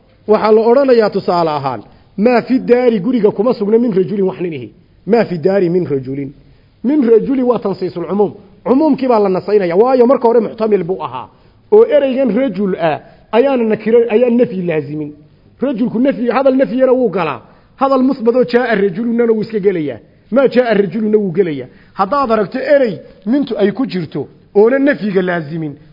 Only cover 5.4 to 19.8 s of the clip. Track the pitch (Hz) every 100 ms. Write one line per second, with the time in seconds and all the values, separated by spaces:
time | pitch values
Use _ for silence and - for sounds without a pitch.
5.4 | 180 202 170 180 151 139 127 139 135 -
6.4 | _ _ _ _ 233 302 226 220 185 262
7.4 | 247 220 196 185 180 175 160 202 185 -
8.4 | - - 180 262 311 196 254 220 202 180
9.4 | 196 208 180 175 247 262 240 254 233 240
10.4 | 208 - 220 196 170 190 147 123 107 _
11.4 | _ _ _ 214 233 294 269 254 262 202
12.4 | 269 180 202 190 165 143 - - _ 226
13.4 | 277 262 220 214 220 233 233 214 247 240
14.4 | 233 185 175 156 135 151 147 - _ _
15.4 | _ _ 269 214 226 214 269 196 240 240
16.4 | 269 262 202 247 262 254 233 185 160 120
17.4 | - - _ - 269 269 262 262 226 254
18.4 | 240 240 240 208 202 170 240 233 233 220
19.4 | 190 214 190 180